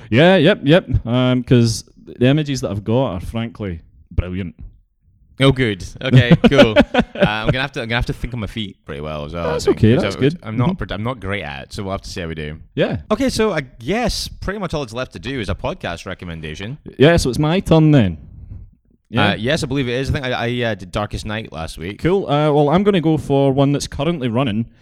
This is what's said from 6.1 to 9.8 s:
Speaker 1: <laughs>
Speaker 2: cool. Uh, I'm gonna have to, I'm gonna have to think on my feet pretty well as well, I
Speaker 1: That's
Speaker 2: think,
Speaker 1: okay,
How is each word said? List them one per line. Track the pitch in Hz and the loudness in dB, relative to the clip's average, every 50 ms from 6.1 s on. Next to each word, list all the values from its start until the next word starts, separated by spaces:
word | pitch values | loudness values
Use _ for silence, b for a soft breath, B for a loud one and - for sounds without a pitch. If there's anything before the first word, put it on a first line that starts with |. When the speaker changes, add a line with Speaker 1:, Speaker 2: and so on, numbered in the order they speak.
| 123 127 123 120 170 | 6 6 8 8 6
Speaker 1:
<laughs> | - - 240 | 6 6 6
Speaker 2:
cool. | 139 135 - 110 107 294 | 6 6 6 6 6 4
Uh, | - - - 247 - - - | 2 2 2 -2 -2 -2 -2
I'm | 208 - - 107 107 107 | -2 0 0 0 -2 -2
gonna | 113 - 131 | -2 -2 -2
have | 135 143 | -2 -6
to, | - 147 | -6 -8
I'm | 120 113 | -6 -2
gonna | 117 | -2
have | 123 123 | -2 -2
to | - 139 | -4 -6
think | - - 127 123 | -8 -8 -10 -8
on | 120 | -8
my | 107 | -8
feet | 107 - 117 107 95 - _ _ | -8 -6 -8 -8 -8 -10 _ _
pretty | - 76 71 | -14 -10 -10
well | 73 76 78 76 73 | -8 -8 -8 -8 -8
as | 76 82 | -8 -6
well, | 87 85 80 | -4 -4 -2
I | |
Speaker 1:
That's | 78 80 - | -2 -2 0
Speaker 2:
think, | - - | 0 2
Speaker 1:
okay, | - | 4